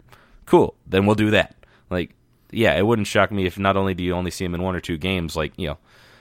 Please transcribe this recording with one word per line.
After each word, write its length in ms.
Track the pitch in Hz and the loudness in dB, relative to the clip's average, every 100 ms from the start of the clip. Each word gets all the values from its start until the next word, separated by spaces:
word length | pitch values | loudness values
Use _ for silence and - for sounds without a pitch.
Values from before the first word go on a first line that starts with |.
| _ - _ _ | _ -20 _ _
Cool, 300 | - 175 117 - - | 2 4 4 -2 -2
then 180 | 92 101 | 2 4
we'll 80 | 107 | 4
do 140 | 107 | 2
that." 260 | 107 - _ _ _ - | 2 0 _ _ _ -8
Like, 240 | 90 82 _ _ _ _ | -6 -6 _ _ _ _
yeah, 220 | - 107 | 0 2
it 120 | 76 104 | 2 2
wouldn't 220 | 117 98 | 0 0
shock 240 | 107 95 | 0 0
me 120 | 101 | 0
if 140 | 92 98 | -4 -2
not 180 | 98 98 | 0 0
only 160 | 95 | 0
do 120 | 90 | -2
you 100 | 90 | -4
only 160 | 87 90 | -2 -4
see 140 | - | -6
him 100 | 92 | -6
in 80 | 85 | -4
one 140 | 92 90 | -4 -6
or 40 | |
two 180 | - 82 | -6 -6
games, 360 | 92 95 82 | -4 -4 -4
like, 180 | 82 76 - | -4 -6 -6
you 100 | 82 | -10
know, 120 | 71 _ _ - _ | -10 _ _ -20 _